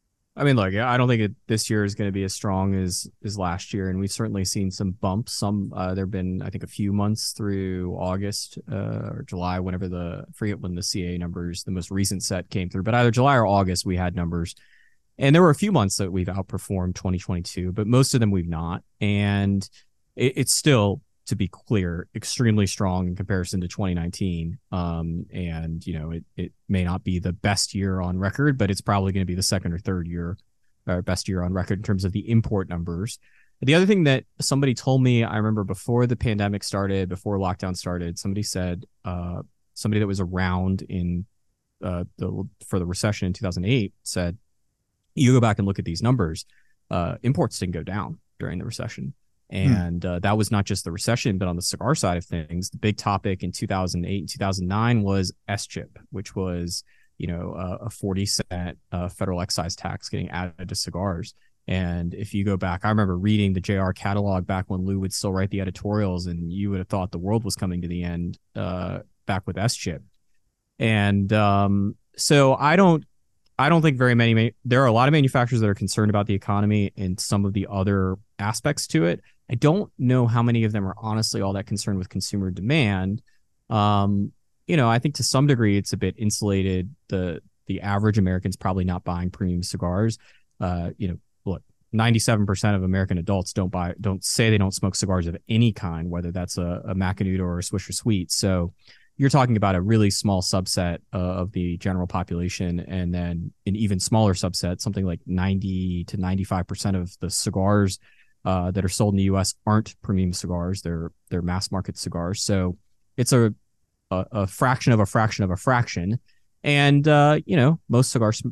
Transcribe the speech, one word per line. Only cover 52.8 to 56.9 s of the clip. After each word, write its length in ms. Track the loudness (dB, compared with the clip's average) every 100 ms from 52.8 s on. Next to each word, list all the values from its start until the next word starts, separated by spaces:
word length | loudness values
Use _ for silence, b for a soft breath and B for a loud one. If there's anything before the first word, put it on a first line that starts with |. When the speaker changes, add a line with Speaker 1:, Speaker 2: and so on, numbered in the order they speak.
| -2 0
Speaker 1:
topic 440 | 0 0 0 -4
in 100 | -4
two 140 | -6 -4
thousand 400 | -2 0 -2 -4
eight 140 | -4
and 100 | -6
two 80 | -4
thousand 300 | -2 -2 -2
nine 340 | 0 2 2
was 320 | 2 0 0 -6 -6
S 180 | -6 -6
chip, 320 | -10 -12 -18 -14
which 240 | -12 -8 -6
was, 480 | -4 -4 -6 -8 -12